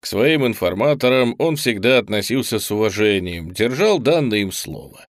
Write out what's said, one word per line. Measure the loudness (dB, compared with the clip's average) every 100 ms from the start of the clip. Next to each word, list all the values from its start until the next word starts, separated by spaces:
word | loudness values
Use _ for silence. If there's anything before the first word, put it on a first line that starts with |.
К | -6
своим | 0 2 2 0
информаторам | 0 -2 0 0 2 2 2 2 0
он | -2 0
всегда | -2 0 2 2
относился | 2 -4 -2 -2 -2 -4
с | -2
уважением, | 0 0 2 2 2 0 -8 -10
держал | -2 -2 2 2 2
данное | 2 2 2 0
им | -2
слово. | -6 -10 -12 -16 -20 -20